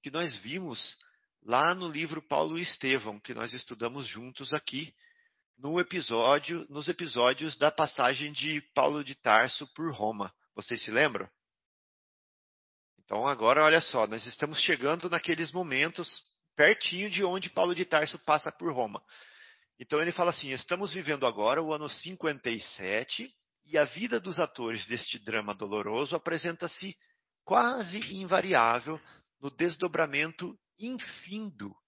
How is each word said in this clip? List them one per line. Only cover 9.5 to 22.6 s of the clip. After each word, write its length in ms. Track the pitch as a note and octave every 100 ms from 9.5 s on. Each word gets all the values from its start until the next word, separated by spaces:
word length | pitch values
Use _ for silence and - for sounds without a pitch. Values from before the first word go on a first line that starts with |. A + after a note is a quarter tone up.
| - D3 -
por 180 | E3
Roma. 400 | A#2+ G#2+ A2 G2 _ _ -
Vocês 260 | - A#2
se 60 | -
lembram? 400 | A2+ D3+ G#2 F#2+ _ _ _ _ _ _ _ _ _ _ _ _ _ _ _ _ _
Então 240 | _ G#2 C3
agora, 360 | C3 A2 C#3
olha 180 | D#3 D#3+
só, 260 | D#3+ C3 G#2+
nós 180 | A2 A#2+
estamos 340 | - D3 D#3
chegando 500 | - D3 C3+ E3 F3
naqueles 420 | E3 - D#3 D#3+
momentos 720 | E3 E3+ C3 D#3 E3+ E3 - _ _ _ -
pertinho 540 | D3+ A3 - F3 G#3
de 140 | F3+
onde 260 | F#3+ F#3 F3+
Paulo 260 | - F3+ F3
de 100 | F3+
Tarso 320 | D#3 D3+ E3
passa 340 | - D3+ D#3
por 220 | - E3+
Roma. 280 | B2+ A2 G#2 _ - - - - - _ _
Então 220 | B2+ D3+
ele 100 | E3+
fala 180 | E3+ F3
assim, 220 | E3 C#3
"Estamos 420 | C3 - F3+ G3
vivendo 320 | F3 D#3 C#3+ C3
agora 360 | G#2 G#2+ C#3+
o 120 | D#3+
ano 160 | D3+ D3+
cinquenta 600 | - E3 F#3 D#3+ C#3 B2
e 120 | A2+